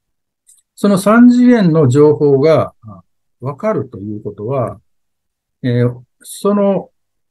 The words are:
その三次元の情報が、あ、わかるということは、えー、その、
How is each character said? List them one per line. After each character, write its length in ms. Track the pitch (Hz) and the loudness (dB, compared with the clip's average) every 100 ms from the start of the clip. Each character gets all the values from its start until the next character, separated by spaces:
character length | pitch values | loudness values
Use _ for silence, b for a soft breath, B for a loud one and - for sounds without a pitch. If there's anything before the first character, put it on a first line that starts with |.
| _ _ _ _ _ _ _ - | _ _ _ _ _ _ _ -4
そ 140 | 202 | -2
の 80 | 190 | 0
三 320 | 202 233 247 | 2 4 4
次 180 | 240 247 | 4 2
元 240 | 240 180 | 2 2
の 160 | 160 139 | 2 2
情 280 | 139 151 147 | 4 2 2
報 240 | 147 139 | 0 2
が、 320 | 151 143 95 _ | 2 0 -2 _
あ、 220 | 110 92 _ _ _ _ | -20 -20 _ _ _ _
わ 160 | 123 123 | -14 -8
か 160 | 214 | -6
る 160 | 175 - | -6 -8
と 120 | 98 | -12
い 180 | 104 107 | -14 -12
う 60 | |
こ 80 | 104 | -14
と 160 | 101 107 | -12 -8
は、 340 | 135 107 90 _ _ _ _ _ _ _ _ 127 | -6 -6 -10 _ _ _ _ _ _ _ _ -4
え 180 | 120 | -2
ー、 180 | 120 123 _ _ | -2 -4 _ _
そ 320 | - - 196 | -20 -6 -4
の、 380 | 202 196 196 - _ _ _ _ | -2 -2 -2 -8 _ _ _ _